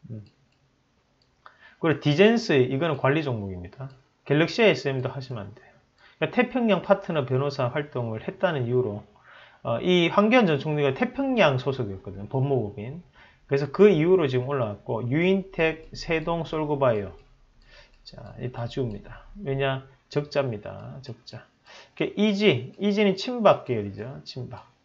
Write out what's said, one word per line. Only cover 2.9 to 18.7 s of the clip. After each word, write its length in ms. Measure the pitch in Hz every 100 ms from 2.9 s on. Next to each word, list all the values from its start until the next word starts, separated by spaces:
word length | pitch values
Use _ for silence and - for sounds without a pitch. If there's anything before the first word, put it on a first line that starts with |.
| 135
관리 260 | 131 139
종목입니다. 680 | 143 117 98 92 95 - 131 - _ _ -
갤럭시 360 | 143 165 160
에스엠도 480 | 220 147 147 135 127
하시면 320 | 139 127 120
안 140 | 98 -
돼요. 100 | - _ _ _ - _
그러니까 160 | 156 -
태평양 480 | - 262 233 185
파트너 420 | - - - 165 131
변호사 420 | 131 143 143 123
활동을 600 | 151 147 127 117 110 -
했다는 400 | 190 185 151 117
이유로, 360 | 127 117 104 - _ _ - - _
어, 160 | - 117
이 280 | 180 180 165
황교안 380 | 202 208 254 202
전 140 | 147
총리가 340 | 156 151 139
태평양 640 | 135 247 - 269 247 165 131
소속이었거든요. 720 | 143 131 107 95 - 95 101
법무법인. 760 | 135 139 131 107 101 107 165 - _ - _ _
그래서 240 | 139 143
그 180 | 139 208
이후로 380 | 170 160 185 147
지금 200 | 127 123
올라왔고 640 | 139 113 101 - 120 120
유인텍, 800 | 143 175 196 190 - 160 160 -
세동, 500 | - - 160 156 170 156
솔고바이오. 680 | 160 151 143 131 110 98 - - _ _ _ _ - - _
자, 320 | - - - -
이 120 | 123
다 160 | 127
지웁니다. 580 | 117